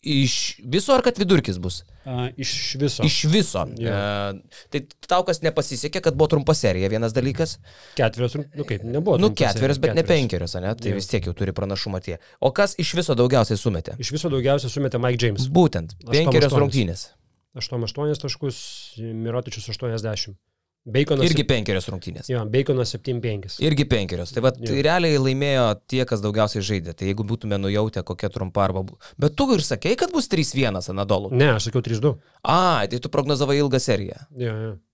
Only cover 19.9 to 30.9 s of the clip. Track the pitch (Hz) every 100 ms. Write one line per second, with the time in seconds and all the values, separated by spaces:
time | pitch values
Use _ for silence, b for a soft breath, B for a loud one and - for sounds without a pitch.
19.9 | 113 110 104 - 98 _ _ _ _ -
20.9 | 117 143 139 170 151 139 123 104 95 -
21.9 | 92 92 80 - 123 107 127 135 127 120
22.9 | 113 - 120 113 104 92 - 156 143 147
23.9 | 117 95 87 87 - 127 123 117 139 151
24.9 | 180 165 147 135 131 143 135 117 104 -
25.9 | 127 123 110 104 107 107 110 95 98 85
26.9 | 82 95 101 104 117 110 101 98 104 110
27.9 | 98 87 - 101 - 95 101 95 92 95
28.9 | - B - 147 - 269 208 - 110 170
29.9 | 240 349 339 - 175 147 131 123 95 92